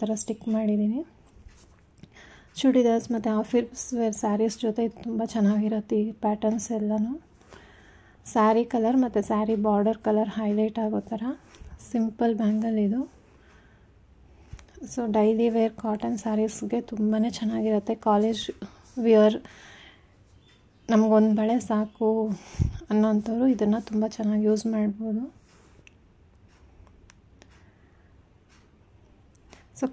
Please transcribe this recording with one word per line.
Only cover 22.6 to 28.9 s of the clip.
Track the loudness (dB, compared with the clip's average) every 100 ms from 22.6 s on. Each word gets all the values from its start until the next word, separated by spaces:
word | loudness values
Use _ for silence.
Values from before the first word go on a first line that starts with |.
| -2 -4 -2
ಅನ್ನೋಂಥವ್ರು | 0 2 0 -2 0 2 2
ಇದನ್ನು | 2 0 -2
ತುಂಬ | -4 -4 -2
ಚೆನ್ನಾಗಿ | -2 0 2
ಯೂಸ್ | 0 0
ಮಾಡ್ಬೋದು. | -2 -2 -4 -6 -6 -6 -12 _ -20 -20 -20 -20 -20 _ _ _ _ -20 _ -20 -20 -20 -20 -20 _ _ _ -20 -20 -20 _ _ _ _ _ _ _ _ _ _ _ _